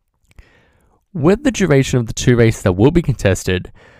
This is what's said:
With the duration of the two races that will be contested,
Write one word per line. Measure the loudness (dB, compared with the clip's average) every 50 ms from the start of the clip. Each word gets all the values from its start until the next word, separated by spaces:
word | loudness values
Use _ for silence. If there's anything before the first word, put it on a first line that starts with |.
| _ _ _ _ _ _ _ _ -20 _ _ _ _ _ _ _ _ _ _ _ _ _
With | -6 -2 0 2 2 2 0
the | -4
duration | -2 -2 0 2 2 2 2 0 -2 -4
of | -4
the | -4 -8
two | -4 0 0 2
races | 4 4 2 2 0
that | -2 -2
will | 0 2 2 2
be | 2 2
contested, | 0 -2 -2 -2 0 -2 -2 -2 -4 -4 -6 -6 -6 -10 -18 -20 -20 -20 _